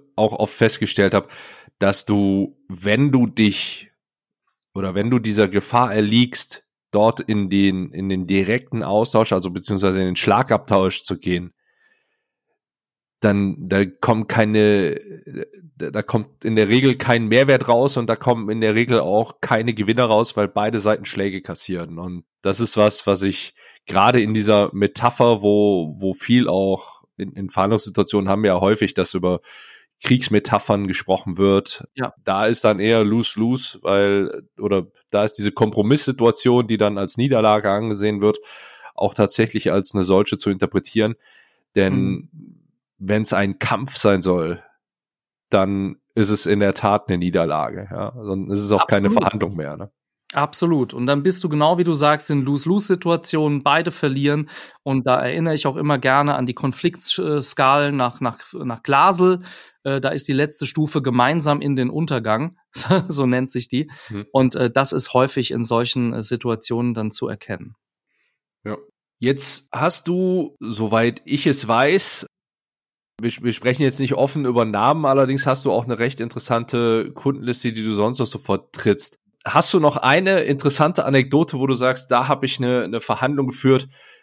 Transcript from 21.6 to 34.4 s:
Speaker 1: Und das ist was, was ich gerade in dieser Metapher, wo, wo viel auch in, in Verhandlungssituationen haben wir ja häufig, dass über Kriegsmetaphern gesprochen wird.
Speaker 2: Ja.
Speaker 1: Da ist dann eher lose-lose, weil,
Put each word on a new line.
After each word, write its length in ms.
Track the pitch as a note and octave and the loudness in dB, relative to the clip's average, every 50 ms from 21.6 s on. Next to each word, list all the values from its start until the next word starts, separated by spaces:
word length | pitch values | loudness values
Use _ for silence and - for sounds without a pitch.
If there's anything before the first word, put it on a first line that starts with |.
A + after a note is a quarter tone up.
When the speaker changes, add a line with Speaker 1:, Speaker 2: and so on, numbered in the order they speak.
| - - F#2 F2 E2+ D2+ E2 E2 | -8 -6 -6 -6 -8 -10 -12 -12
Speaker 1:
Und 260 | F2 F2+ F2+ F2 - _ _ _ | -12 -12 -12 -12 -14 _ _ _
das 180 | - G2 G2 G#2 | -2 -2 0 0
ist 160 | A#2 - - | 0 0 2
was, 300 | G#2+ G#2 G#2+ - - - | 4 4 4 4 2 0
was 160 | G#2 G2 F#2 | 0 0 0
ich 320 | G2 G2 F#2 - - - - _ - - - _ _ | 0 -2 -2 -4 -8 -14 -16 _ -20 -20 -20 _ _
gerade 340 | - F2+ G3 G#2 A#2 B2 B2 | -2 2 4 4 4 4 4
in 140 | G#2 G#2+ A2 | 2 2 0
dieser 360 | A2 G2+ G#2+ G#2+ G#2 G#2 - | 0 2 4 4 4 2 2
Metapher, 720 | - G2 G2+ G2 - - A#2 B2 - - C3 A#2+ A#2 G2+ | 0 0 0 0 0 0 0 0 2 4 4 4 4 4
wo, 540 | G2+ G#2 G#2 G#2 G#2 G#2 G2 F2+ D#2+ D#2 D2+ E2+ | 2 4 4 4 4 4 2 0 -2 -4 -6 -6
wo 160 | F#2+ F#2+ F2+ | -4 -4 -4
viel 340 | - - - A#2+ B2 A#2+ - | -4 -2 0 2 2 2 2
auch 540 | E2+ F#2+ F#2+ G2 F#2+ F#2+ - - - _ _ _ _ | 0 0 0 0 0 -2 -4 -10 -20 _ _ _ _
in, 160 | - F2 F#2 | -12 -12 -12
in 180 | - - G2 F#2 | -10 -12 -12 -6
Verhandlungssituationen 800 | - G2 F#2+ G2+ A2 - - G2+ F2+ - G2 - - G2+ G2 G2 | -2 0 0 2 2 0 -2 -2 -2 -2 0 0 0 0 0 0
haben 140 | G2 G#2 A2 | 0 2 2
wir 80 | G2+ F2+ | 2 2
ja 60 | F2+ | 2
häufig, 340 | F#2+ G2 A2 G#2 G#2+ F#2 - | 2 2 2 2 0 -2 -2
dass 200 | - F2+ - - | -2 -4 -2 -4
über 260 | F#2 F2 F2+ F2+ E2+ - - - - - - - - _ _ _ - - | -2 -2 -2 -2 -4 -6 -12 -20 -20 -20 -20 -20 -20 _ _ _ -6 0
Kriegsmetaphern 840 | - - C3+ - - G#2+ G#2 - - A2 G2+ - - G#2+ G2+ G2+ | 0 2 2 2 2 2 0 2 2 0 0 0 0 -2 0 -2
gesprochen 520 | F#2+ F2+ - - - F#2+ F#2 - G2 F2 F2+ | -2 -4 -4 -2 -2 -2 -2 -2 -4 -2 2
wird. 460 | G2 G2 G2 G2 - - - - - - _ | 4 4 4 2 2 -2 -8 -12 -14 -14 _
Speaker 2:
Ja. 160 | C3+ B2+ - - _ _ | -8 -8 -8 -8 _ _
Speaker 1:
Da 220 | - F#2+ G2 A2 | -2 -2 0 0
ist 180 | A2 A#2+ - - | 0 0 2 2
dann 140 | A2 G#2+ F#2 | 2 2 2
eher 240 | G2+ A2 A2+ A2+ | 2 2 4 4
lose-lose, 760 | G#2+ G#2 A2 A#2 A2+ - - G#2+ A2 A#2 B2+ - - - - - | 2 2 2 0 -2 -2 -2 -2 -2 0 -2 -2 -4 -8 -10 -6
weil, 640 | - F2 G2 G2+ G2+ G2+ G2+ G2+ F#2+ - - - | -2 0 2 2 2 2 2 0 0 -2 -6 -10